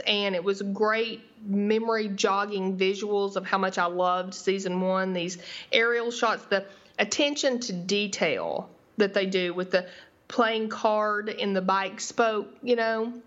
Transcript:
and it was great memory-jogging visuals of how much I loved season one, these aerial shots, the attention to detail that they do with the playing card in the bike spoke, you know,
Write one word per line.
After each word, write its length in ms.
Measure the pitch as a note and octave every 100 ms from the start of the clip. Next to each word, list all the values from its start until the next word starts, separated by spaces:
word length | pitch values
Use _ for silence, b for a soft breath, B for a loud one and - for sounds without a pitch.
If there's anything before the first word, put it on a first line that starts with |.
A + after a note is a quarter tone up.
| -
and 280 | G#3 G3+
it 80 | F3+
was 200 | F#3+ G3
great 580 | G3+ G3 G#3+ A3 A#3 - - - G#3
memory-jogging 1300 | G3+ G3+ A3 A3+ A3 G#3+ G3 G#3 G3 G#3 G3+ F#3+ F#3+
visuals 580 | F#3+ G3 G#3 G3+ G3 G3
of 80 |
how 140 | F#3+ G3
much 180 | F#3+ F#3
I 80 |
loved 480 | F3 F3+ F3+ F3+ F#3
season 480 | - - G3 F#3+ F3+
one, 320 | F#3 F#3 F#3+
these 240 | F3+ F3 F3 B B B
aerial 400 | - A#3 A#3+ A#3
shots, 360 | A#3+ A#3 F3+ -
the 180 | G3 G3 B B -
attention 640 | G#3 - D4 D4 C#4+ A#3+
to 140 | A#3+
detail 960 | F3+ F#3 G3+ G#3 - E3+ G2 E2 - - - _ -
that 160 | G3+
they 140 | G3+ F#3+
do 260 | F#3+ F3+
with 180 | F3+ F3+
the 160 | F#3 F3+ B B _ -
playing 420 | - A3+ A3 A3
card 580 | - A3 G#3+ G#3+ G#3 G#3+
in 240 | - G3+
the 80 | G3
bike 400 | F#3 F#3+ F#3+ G#3
spoke, 480 | - - A3+ G#3+ - -
you 120 | A#3+
know, 380 | A#3 A3+ A3+ A#3 A#3+